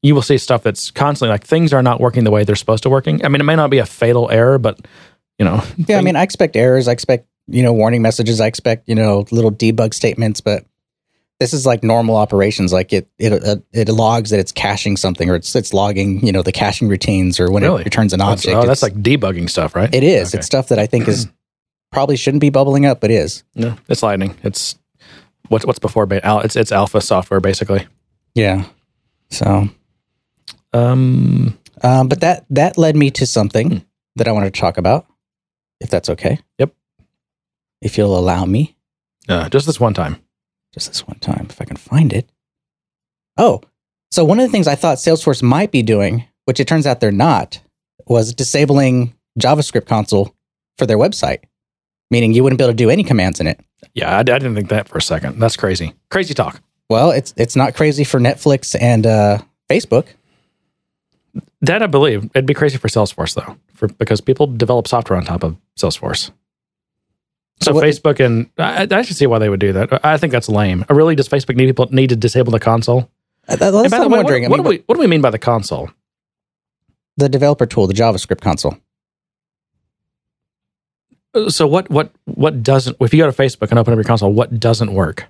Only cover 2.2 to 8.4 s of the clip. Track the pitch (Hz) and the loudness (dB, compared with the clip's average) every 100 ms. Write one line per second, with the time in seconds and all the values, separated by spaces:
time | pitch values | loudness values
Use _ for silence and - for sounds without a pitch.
2.2 | 110 104 101 104 - 110 - 135 131 156 | 2 2 2 0 0 0 2 0 0 -2
3.2 | 147 139 143 160 147 135 - - 117 120 | 0 0 2 2 2 2 0 -2 0 2
4.2 | 120 113 117 135 117 98 - - - _ | 2 2 4 2 0 -4 -16 -20 -20 _
5.2 | _ _ 98 101 - - 160 202 185 156 | _ _ 0 0 -4 -6 0 2 2 0
6.2 | 190 - 160 - 123 131 120 117 - 123 | -2 0 0 2 2 4 2 -2 -2 -4
7.2 | _ _ - 120 123 117 110 120 113 113 | _ _ -6 0 2 2 2 2 0 0
8.2 | 113 110 | -2 0